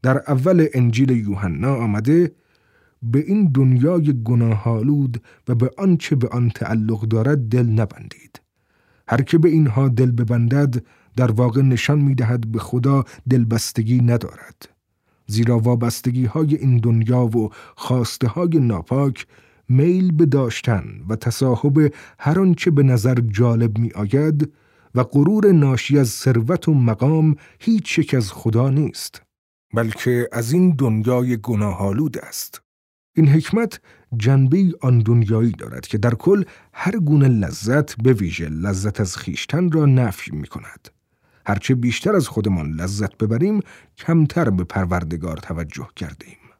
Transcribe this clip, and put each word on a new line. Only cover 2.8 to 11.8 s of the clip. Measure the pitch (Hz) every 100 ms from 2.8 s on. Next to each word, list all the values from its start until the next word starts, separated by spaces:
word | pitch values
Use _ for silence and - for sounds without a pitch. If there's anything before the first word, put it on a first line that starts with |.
| _ _
«به | 117 123
این | 151 208 190
دنیای | 131 135 127 139 180 151 131
گناه‌آلود | 113 120 117 110 117 113 120 147 135 117 _ _ -
و |
به | 123 127 -
آنچه | 196 170 - 143
به | 120
آن | 123 120
تعلق | - - 113 107 110
دارد | 110 113 110 147 113
دل | 123 123
نبندید. | 110 107 - 98 - _ - _ _ _ _ _ _ -
هر | 120
که | 131 170
به | 170
اینها | 160 147 107 135
دل | 117 127
ببندد، | 120 117 120 117 135 143 120 - _ _ -
در | 127
واقع | 110 123 117
نشان | 135 123